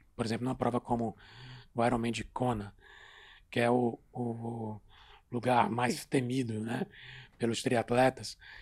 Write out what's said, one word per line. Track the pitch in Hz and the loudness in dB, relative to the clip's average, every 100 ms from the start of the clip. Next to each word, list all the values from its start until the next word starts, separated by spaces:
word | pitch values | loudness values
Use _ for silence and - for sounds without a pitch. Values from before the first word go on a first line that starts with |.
| _ - | _ -6
por | 113 | -4
exemplo, | 113 123 | -2 -4
numa | 127 | 0
prova | 123 120 | 0 0
como | - 120 113 - - - - - - | 0 0 0 -6 -14 -18 -18 -18 -6
o | 120 117 | 0 2
Ironman | 120 117 | 2 0
de | 110 | -4
Kona, | - - 123 113 101 - - - - - - - - | -6 -2 0 0 -6 -14 -20 -20 -20 -20 -20 -20 -4
que | 120 | 2
é | 120 | 4
o, | 123 120 - _ | 4 2 -2 _
o | 127 120 113 117 117 110 107 - - - - _ | -6 -6 -4 -6 -6 -8 -10 -16 -20 -20 -20 _
lugar | 123 117 123 104 | -2 4 4 4
mais | 117 123 - - | 2 0 -2 0
temido, | 139 123 131 120 107 | 0 2 0 0 -2
né, | 113 - 196 - - - - - | -4 -4 -6 -10 -18 -18 -18 -2
pelos | 117 113 | 0 0
triatletas, | 127 120 113 120 127 - - - - - | 2 0 2 4 4 2 -6 -14 -18 -20